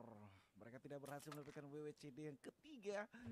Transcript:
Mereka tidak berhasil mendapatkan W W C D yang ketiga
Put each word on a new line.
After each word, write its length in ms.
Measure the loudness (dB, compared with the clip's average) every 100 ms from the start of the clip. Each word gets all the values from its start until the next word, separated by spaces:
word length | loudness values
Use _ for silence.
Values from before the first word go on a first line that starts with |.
| -2 -4 -8 -10 -16 -8
Mereka 280 | -6 -4
tidak 200 | 0 0
berhasil 280 | 2 2 2
mendapatkan 360 | 0 0 -2 0
W 200 | 2 0
W 20 | 0
C 160 | -4
D 200 | 0 0
yang 80 | 0
ketiga 680 | -4 -6 -8 0 4 6 4 0 -2